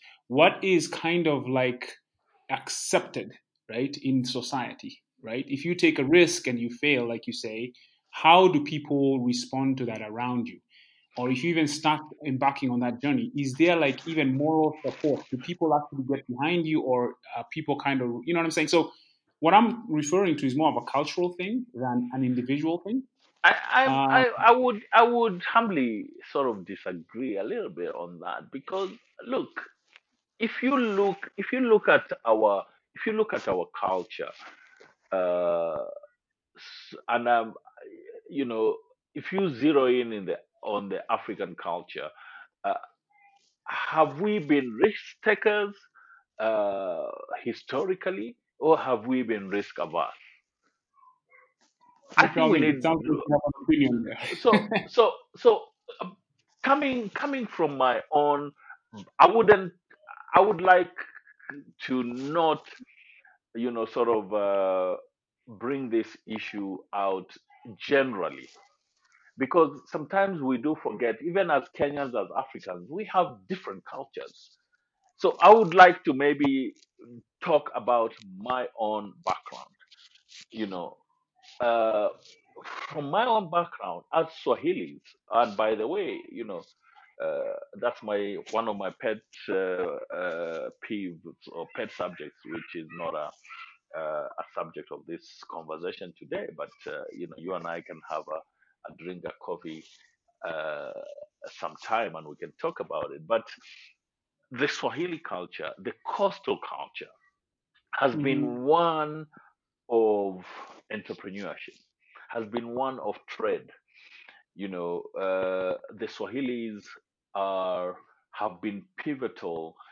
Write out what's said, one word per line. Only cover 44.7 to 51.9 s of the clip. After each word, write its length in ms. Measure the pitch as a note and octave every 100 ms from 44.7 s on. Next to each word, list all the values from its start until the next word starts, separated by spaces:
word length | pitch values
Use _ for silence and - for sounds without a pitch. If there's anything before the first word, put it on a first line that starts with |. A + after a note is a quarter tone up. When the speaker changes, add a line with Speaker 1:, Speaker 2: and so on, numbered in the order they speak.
| A2 G3+
Speaker 2:
risk 180 | G3+ - - -
takers, 460 | G#3 A3 G#3 G3+ G3+ _ _ _ - _ - A2
uh, 640 | A2 G2+ G2 F#2+ E2 C2+ - - -
historically, 840 | - - - - F#3+ F#3 G3 F#3+ A3+ A#3+ _ _
or 140 | C#3+ D#3+
have 240 | C3 B2 A2
we 120 | B2+
been 220 | A2+ G#2+ G2
risk 240 | G2+ G2 - E2+
averse? 360 | E2 B1 - - _ _ _ _ _ _ C6+ B5+ B5 _ C6+ _ _ _ _ _